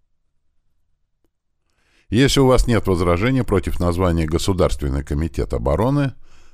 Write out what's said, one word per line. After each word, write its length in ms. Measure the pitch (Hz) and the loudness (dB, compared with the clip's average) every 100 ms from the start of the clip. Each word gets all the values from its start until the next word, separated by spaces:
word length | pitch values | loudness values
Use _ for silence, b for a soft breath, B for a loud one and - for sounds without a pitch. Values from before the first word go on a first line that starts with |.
| _ _ _ _ _ _ _ _ _ _ _ _ _ _ _ _ _ _ _ _ - | _ _ _ _ _ _ _ _ _ _ _ _ _ _ _ _ _ _ _ _ -4
Если 320 | 110 135 143 | 2 4 4
у 60 | 131 | 4
вас 200 | 120 - | 4 4
нет 200 | 110 98 | 0 0
возражений 580 | 90 87 87 117 131 | 0 2 0 0 -2
против 340 | - 95 85 - | 0 -2 -2 -2
названия 480 | 90 85 92 82 80 | -2 0 0 0 -2
Государственный 800 | 82 - 90 80 - 71 67 | -2 -2 0 0 0 -4 -4
комитет 480 | 69 73 82 - 60 | -4 -4 -4 -4 -6
обороны, 600 | 64 69 76 120 143 139 b b b b | -4 -2 -2 0 -2 -2 b b b b